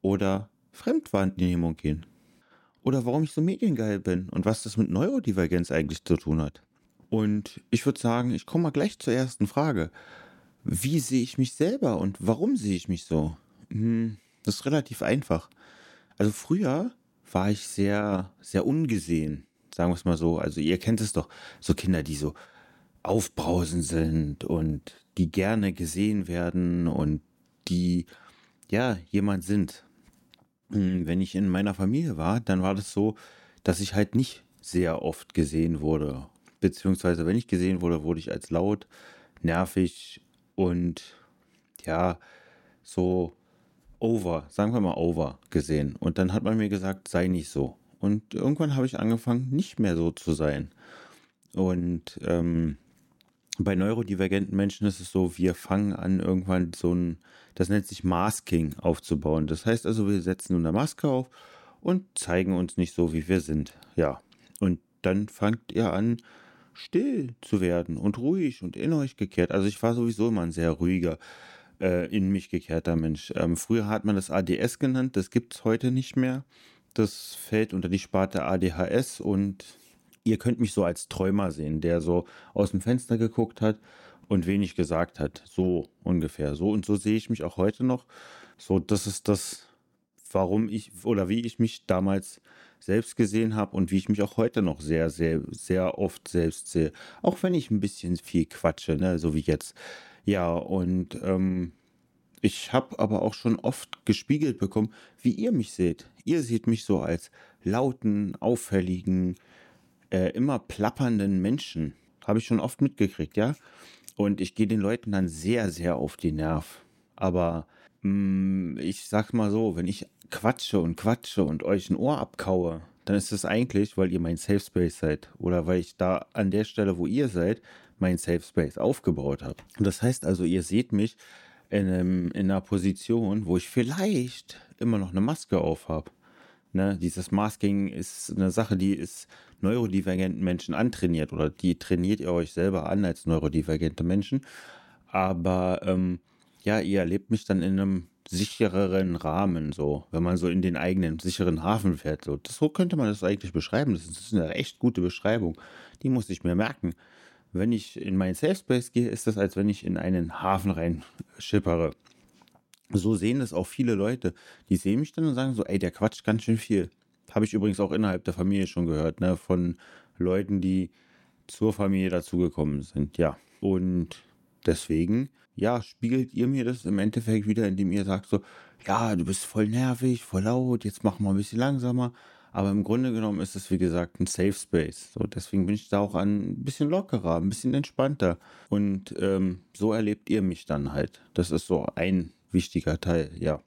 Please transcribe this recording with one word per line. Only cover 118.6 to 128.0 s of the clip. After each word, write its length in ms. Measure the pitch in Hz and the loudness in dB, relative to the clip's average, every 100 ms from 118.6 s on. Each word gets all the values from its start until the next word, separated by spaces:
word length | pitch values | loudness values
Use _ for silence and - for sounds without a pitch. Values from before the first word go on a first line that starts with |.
| 90 62 | -2 -4
ich 300 | 78 98 - | -6 -6 -2
sag 240 | 107 107 | -2 0
mal 180 | 117 104 | 0 2
so, 240 | 107 113 | 2 0
wenn 140 | 85 90 | 0 -2
ich 180 | 104 - _ - | -4 -10 _ -14
quatsche 500 | - 110 131 - 101 | -2 -2 -2 0 0
und 160 | 82 82 | 0 0
quatsche 480 | 110 120 - - | 0 0 -2 0
und 180 | 78 78 | 0 0
euch 280 | - 101 - | 0 -2 0
ein 60 | - | 0
Ohr 220 | 127 143 | 0 -2
abkaue, 640 | - - - 92 87 82 82 _ | -4 -6 -2 0 0 -4 -14 _
dann 120 | - 101 | -2 -2
ist 140 | 101 | 0
das 140 | 104 | -4
eigentlich, 520 | - 107 127 98 104 - | 0 0 2 0 0 2
weil 160 | 95 | 0
ihr 80 | 90 | 2
mein 160 | 82 85 | -2 -2
Safe 220 | - 101 | 0 0
Space 400 | - - 87 - | 0 0 0 0
seid 320 | 80 76 - - | -2 -2 -6 -4
oder 280 | 90 90 82 | 0 0 2
weil 120 | 90 | 0
ich 180 | 87 - | -2 -2
da 300 | 92 92 - | 0 0 -4
an 180 | - 98 | -2 0
der 140 | 98 | 0
Stelle, 320 | 107 - 98 87 | -2 0 0 0
wo 100 | 82 | 0
ihr 220 | 117 135 | 0 0
seid, 340 | 92 85 113 - - - | 0 0 0 -8 -20 -20
mein 200 | _ | _